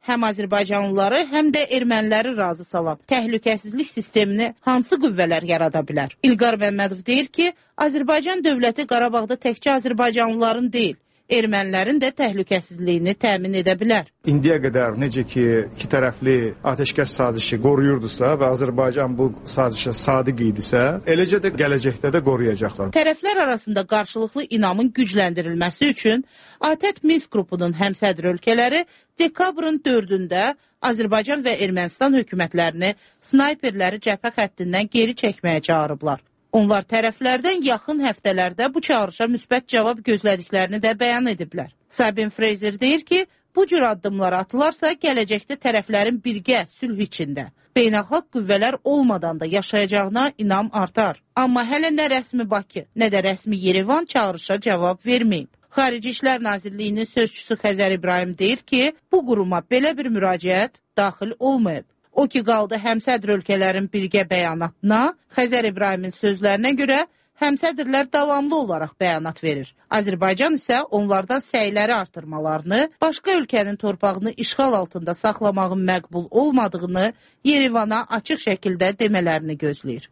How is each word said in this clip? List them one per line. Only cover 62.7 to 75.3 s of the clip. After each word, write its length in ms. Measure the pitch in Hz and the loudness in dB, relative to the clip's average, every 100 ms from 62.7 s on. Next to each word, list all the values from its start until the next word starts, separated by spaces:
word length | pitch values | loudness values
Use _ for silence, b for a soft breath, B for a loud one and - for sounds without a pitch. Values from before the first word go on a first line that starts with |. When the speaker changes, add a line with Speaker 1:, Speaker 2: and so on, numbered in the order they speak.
| 220 | -2
Speaker 1:
həmsədr 540 | 220 226 233 247 202 | -2 -2 0 -2 0
ölkələrin 540 | 202 - 196 190 190 196 | -2 0 0 2 0 -2
birgə 320 | 208 190 196 185 | -4 -2 -2 0
bəyanatına, 840 | 185 170 165 165 - 202 214 277 381 _ | 0 -2 -2 -6 -2 2 2 2 -2 _
Xəzər 320 | - 247 247 226 | -2 0 0 0
İbrahimin 420 | 190 202 190 185 | 0 -2 -2 -6
sözlərinə 640 | - 208 190 202 202 247 269 | -2 -2 2 2 2 0 0
görə 220 | 277 269 330 _ _ _ | 2 0 0 _ _ _
həmsədrlər 720 | 294 285 330 269 262 269 269 | 0 2 0 -2 0 0 2
davamlı 420 | 294 294 285 285 320 | 0 2 0 0 0
olaraq 380 | 233 165 156 _ | -2 -4 -6 _
bəyanat 400 | 180 160 160 160 | -2 0 -4 -4
verir. 320 | 160 143 135 _ _ | -4 -4 -8 _ _
Azərbaycan 720 | 214 202 185 190 190 294 311 | -2 0 0 0 2 0 0
isə 220 | - 247 - | 0 -2 0
onlardan 480 | 208 202 196 190 262 | -2 2 0 0 -4
səyləri 560 | - 240 208 202 214 233 | -2 -2 0 0 0 0
artırmalarını, 920 | 185 170 156 156 156 156 160 214 311 B | -4 -12 -10 -6 -4 -4 0 0 0 B
başqa 320 | 320 311 - 370 | -2 0 0 0
ölkənin 420 | 262 233 202 202 | 0 0 -2 -2
torpağını 560 | 214 185 202 190 214 - 233 | -4 0 -2 0 -6 -4 -6
işğal 280 | - 269 | 0 2
altında 400 | 214 175 180 170 | 2 -2 -6 -6
saxlamağın 720 | 170 214 | -2 -2